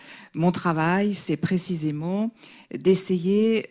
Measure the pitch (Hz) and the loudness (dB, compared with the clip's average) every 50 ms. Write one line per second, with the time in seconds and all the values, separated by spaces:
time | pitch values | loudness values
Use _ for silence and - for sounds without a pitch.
0 | - - - - - - - 156 165 180 180 - - 180 160 160 156 165 180 196 | -14 -20 -20 -20 -20 -10 -4 0 0 0 0 0 -2 -2 0 0 0 0 2 2
1 | 208 208 202 - - - 156 147 - - 190 180 - - 180 160 151 156 147 147 | 0 0 0 -2 -2 -2 -2 -2 -2 -2 0 -2 -2 -2 -4 -4 -2 -4 -4 -4
2 | 156 175 190 202 220 226 - - - - - - - _ - - - 180 190 185 | -4 -4 -2 -2 -2 -4 -6 -10 -18 -20 -20 -20 -14 _ -12 0 4 4 4 4
3 | - - 185 180 165 185 202 208 214 226 220 214 - - | 2 0 -2 0 0 2 2 4 4 4 2 0 0 -2